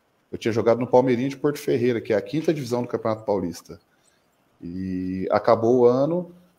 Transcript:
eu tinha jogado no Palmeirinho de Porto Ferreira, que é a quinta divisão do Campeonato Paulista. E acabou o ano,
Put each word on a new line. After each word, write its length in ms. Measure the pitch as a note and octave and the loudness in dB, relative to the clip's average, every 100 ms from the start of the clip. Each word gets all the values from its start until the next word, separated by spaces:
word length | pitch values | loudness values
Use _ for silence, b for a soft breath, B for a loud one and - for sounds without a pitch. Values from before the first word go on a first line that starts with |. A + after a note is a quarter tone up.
| _ _ _ | _ _ _
eu 80 | - | -8
tinha 140 | A#2 | -4
jogado 260 | A2 A2+ A#2 | 0 2 2
no 80 | B2 | 4
Palmeirinho 440 | B2+ C3 A#2+ C3+ | 4 4 0 -2
de 60 | C#3 | -2
Porto 220 | - - | -4 -4
Ferreira, 420 | - C#3 A#2+ A#2 | -2 0 0 -2
que 120 | G#2+ | 0
é 40 | G#2+ | -2
a 60 | |
quinta 320 | - D3+ D#3 | -2 -4 -2
divisão 280 | D3+ A#2+ A#2+ | -2 -2 -4
do 60 | A#2+ | -4
Campeonato 360 | A2+ A2+ A2 | -4 -4 -4
Paulista. 560 | A2 G2+ F#2 E2+ - E2+ _ _ _ _ _ _ _ _ | -2 -2 -2 -8 -16 -20 _ _ _ _ _ _ _ _
E 640 | E2+ F2+ F#2+ F#2 F#2 F#2+ F#2 | -12 -8 -6 -6 -6 -4 0
acabou 500 | G#2 - A2+ A2+ B2+ | 2 4 4 4 4
o 60 | A#2+ | 6
ano, 460 | B2+ C#3+ F3 F3 - _ | 4 0 -2 -6 -14 _